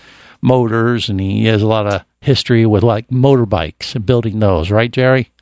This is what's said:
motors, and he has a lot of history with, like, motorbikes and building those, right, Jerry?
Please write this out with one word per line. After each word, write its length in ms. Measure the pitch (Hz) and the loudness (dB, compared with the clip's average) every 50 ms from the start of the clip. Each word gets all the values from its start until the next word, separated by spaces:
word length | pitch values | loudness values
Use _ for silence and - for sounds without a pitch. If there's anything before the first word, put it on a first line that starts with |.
| - - - - - - - _ | -14 -20 -20 -20 -20 -20 -16 _
motors, 680 | - 123 127 127 120 110 110 113 113 120 120 113 - - | 0 0 2 2 0 0 0 0 0 0 -2 -2 -4 -6
and 100 | 101 95 | -4 -4
he 260 | 98 98 101 107 110 | -4 -2 -2 0 0
has 160 | 110 110 104 | 0 0 2
a 60 | 107 | 0
lot 200 | 107 110 110 104 | 0 0 0 -2
of 160 | 104 101 90 - _ _ _ | -2 -4 -6 -8 _ _ _
history 440 | - 139 131 - - - 120 113 113 | -2 -2 0 0 0 0 2 2 4
with, 180 | 113 104 98 101 | 2 2 2 2
like, 240 | 120 107 110 117 _ | 2 0 -2 -4 _
motorbikes 840 | 127 127 127 139 139 127 117 98 101 87 82 78 - _ - - - | -2 0 2 4 4 2 2 0 -2 -4 -4 -6 -10 _ -16 -10 -10
and 80 | 123 101 | -6 -2
building 340 | - 127 120 117 113 101 110 | 0 0 0 0 -2 -2 0
those, 300 | 107 101 92 82 82 90 | 2 2 2 0 0 0
right, 200 | 101 107 117 120 | 0 0 0 0
Jerry? 400 | 113 131 127 131 131 131 120 - _ _ | -2 0 0 2 2 0 -2 -6 _ _